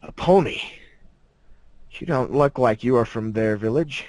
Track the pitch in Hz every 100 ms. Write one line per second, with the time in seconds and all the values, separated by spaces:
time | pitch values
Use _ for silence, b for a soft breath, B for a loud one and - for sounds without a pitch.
0 | - - - 190 165 - - B B B
1 | - _ _ _ _ - - - - -
2 | - 147 123 131 143 139 127 110 117 127
3 | 113 - 110 110 110 107 110 123 160 135